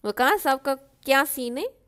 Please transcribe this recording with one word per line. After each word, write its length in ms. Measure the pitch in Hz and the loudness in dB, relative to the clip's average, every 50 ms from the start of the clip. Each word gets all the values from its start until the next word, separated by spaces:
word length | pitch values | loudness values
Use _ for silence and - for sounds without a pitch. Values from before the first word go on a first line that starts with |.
| - | -6
वकास, 420 | 208 208 - 247 269 403 403 - | -6 -2 2 2 2 2 2 2
आपका 280 | 302 269 269 _ 285 269 | 0 0 0 _ -4 -4
क्या 500 | 269 - _ _ _ _ - 269 269 277 | -4 -6 _ _ _ _ 2 2 2 2
सीन 340 | 285 - - 254 240 240 269 | 0 -4 -6 -6 -6 -6 -6
है? 100 | 359 523 - _ _ | -8 -8 -10 _ _